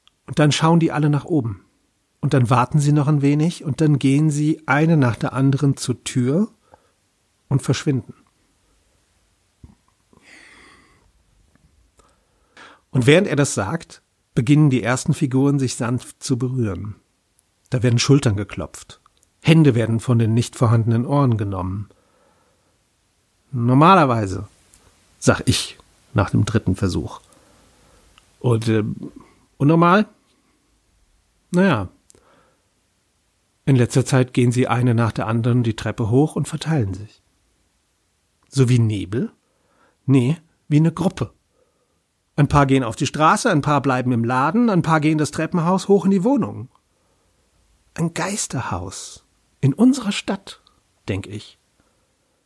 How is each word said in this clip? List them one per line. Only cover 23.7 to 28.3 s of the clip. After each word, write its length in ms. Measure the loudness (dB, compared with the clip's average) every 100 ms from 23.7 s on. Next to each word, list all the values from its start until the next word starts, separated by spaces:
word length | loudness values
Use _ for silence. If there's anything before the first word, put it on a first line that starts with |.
| 6 6 6 4 0 -4 -6 -10 _ _ _ _ _ _ _
sag 240 | -2 0 -2
ich 320 | -4 -6 -14 _ _ _
nach 160 | -4 0
dem 140 | 0
dritten 320 | 0 -2 -2 -2
Versuch. 440 | -4 -4 -8 -14 -20 _ _ _ _ _ _ _ _ _ _